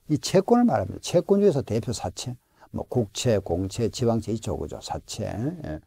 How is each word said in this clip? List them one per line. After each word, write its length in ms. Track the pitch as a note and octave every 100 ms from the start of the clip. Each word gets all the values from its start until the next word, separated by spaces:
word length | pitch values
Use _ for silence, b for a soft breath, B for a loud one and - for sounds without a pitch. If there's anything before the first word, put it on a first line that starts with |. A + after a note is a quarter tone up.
| -
이 100 | D3+
채권을 460 | - F3+ F#3+ A#3+
말합니다. 340 | A#3+ B2 F#2 F#2
채권 400 | - E3+ F3 G3+
중에서 220 | G3+ C3+
대표 300 | - G#2+ A2+
사채. 440 | A2 - - - B2+ b b b
뭐, 120 | - -
국채, 500 | B2 A#2 - B2+ G#2
공채, 500 | F#2+ E2+ F#2+ - A2+
지방채 440 | - A#2 A2+ G#2
있죠. 240 | A2 - D2+
그죠? 240 | D#2 -
사채. 420 | - D2+ - - G2+ E2+ C3 F3
예. 160 | - D#2